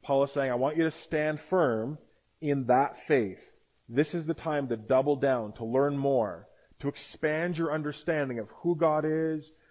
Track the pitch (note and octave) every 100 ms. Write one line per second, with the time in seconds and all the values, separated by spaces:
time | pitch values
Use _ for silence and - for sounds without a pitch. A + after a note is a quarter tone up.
0 | - C#3 C#3 D3 C3+ B2 C3+ D#3 D#3+ D#3
1 | - D#3+ D3+ D3+ - F#3+ D3+ A2 A#2 D3+
2 | _ _ _ _ D#3 C#3 B2 B2+ C3+ -
3 | - D3 G#2 F#2 - _ _ _ _ A#2
4 | D3+ F3 D#3 D#3+ E3 D3+ C3+ A#2 G#2+ C3
5 | C3+ C#3+ C#3 B2+ G#2+ G#2 A2+ B2+ C#3+ C#3+
6 | C#3 C3+ G#2+ E2+ - _ _ _ C#3 -
7 | - - D#3 D#3 F3 D#3+ E3 D#3 D3+ C#3+
8 | - D#3+ C#3 A#2+ G#2 - E3+ E3+ D#3+ D#3
9 | D#3 D#3 D#3+ D#3 D3 _ _